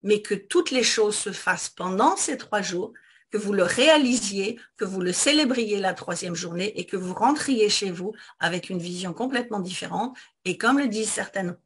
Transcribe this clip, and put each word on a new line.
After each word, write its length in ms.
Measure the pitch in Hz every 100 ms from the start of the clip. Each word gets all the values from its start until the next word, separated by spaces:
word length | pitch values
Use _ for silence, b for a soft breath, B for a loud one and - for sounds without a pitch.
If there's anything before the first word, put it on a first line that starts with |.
Mais 220 | 196 208
que 100 | 208
toutes 380 | 196 - 349 349
les 100 | 262
choses 340 | 214 - 214 208
se 160 | -
fassent 380 | 190 - 175 -
pendant 480 | - 180 185 269 392
ces 200 | - 277
trois 260 | - 208
jours, 300 | 180 180 180 B B B B
que 80 | 214
vous 160 | 202
le 100 | 202
réalisiez, 960 | 175 - 294 311 262 247 202 196 196 233 B _
que 80 | 196
vous 160 | 190
le 100 | 180
célébriez 680 | 180 285 302 285 247 220 202
la 140 | 190
troisième 420 | 180 - 175 180 165
journée 440 | 175 170 196 -
et 60 | 175
que 120 | 190
vous 180 | 180 185
rentriez 520 | 233 294 - 254 208
chez 220 | - 196
vous 240 | 175 185 214 B B
avec 300 | 165 175 -
une 80 | 185
vision 340 | 170 175 185
complètement 480 | 160 254 254 240 208
différente. 560 | 180 - - 180 240 B B _ 180
Et 100 | 175
comme 220 | 226 277
le 100 | 277
disent 220 | 214 214
certaines 480 | - 190 196 180 175